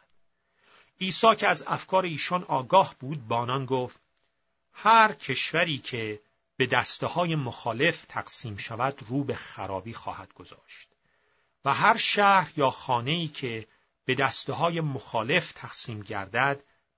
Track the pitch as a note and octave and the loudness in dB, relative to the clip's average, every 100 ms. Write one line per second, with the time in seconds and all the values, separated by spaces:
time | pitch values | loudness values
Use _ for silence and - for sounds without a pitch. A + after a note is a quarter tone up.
0 | _ _ _ _ _ _ _ - _ - | _ _ _ _ _ _ _ -20 _ -6
1 | F#3 - A3+ A3 G3+ E3 - C#3+ - F#3 | -4 4 6 6 2 0 -2 -6 0 0
2 | F3+ D3 - F3+ F3+ C#3+ B2 F#3+ D#3 - | 0 -4 -2 -4 0 -2 4 6 6 -2
3 | C3 C3 A2 A#2 A#2+ C3+ B2+ C3 B2 - | -10 -10 -4 -2 0 -4 0 -2 -2 -10
4 | _ _ _ _ _ _ _ - G#3 A3+ | _ _ _ _ _ _ _ 0 4 6
5 | G#3+ - - B2+ - D#3 F3 C3 - A#2+ | 6 2 -6 -4 -2 0 0 -2 -6 -6
6 | A2 G#2+ _ _ _ - B2+ B2+ - - | -6 -8 _ _ _ -2 2 2 2 -2
7 | B2 D#3+ F3+ D#3+ B2 - A#2 A2+ E3 E3 | -2 0 0 0 -4 -6 -6 0 0 0
8 | - A2+ - - A#2 G2+ - A2+ C3 C#3+ | -8 -8 -8 -10 -10 -10 -8 -4 -4 -4
9 | G#2+ C3+ C#3 A#2 - - F#2+ F#2+ G#2+ A2 | -6 -4 -2 -6 -8 -10 -6 -6 -8 -12
10 | - F#2 F#2+ - F2+ - _ - - _ | -10 -12 -14 -20 -20 -20 _ -20 -20 _
11 | _ _ _ _ _ _ C#3 B2+ G3 A3+ | _ _ _ _ _ _ -2 2 4 4
12 | - G#3 G3+ G3 E3 D3 C3 - - A#2+ | 2 4 6 6 4 2 0 0 -2 -2
13 | B2 E3+ D#3+ - B2+ A2+ G#2 _ _ _ | 0 -4 -4 -6 -8 -8 -12 _ _ _
14 | - C3 C3+ - - B2 E3+ E3 D3+ B2+ | -2 2 2 0 -6 -2 -2 0 -4 -4
15 | - A#2 A2 F3 - - A#2 - - G#2+ | -4 -4 0 0 0 -14 -14 -10 -8 -8
16 | G2+ G#2 F#2+ A2+ C#3 C#3 _ _ _ | -8 -8 -2 2 2 0 _ _ _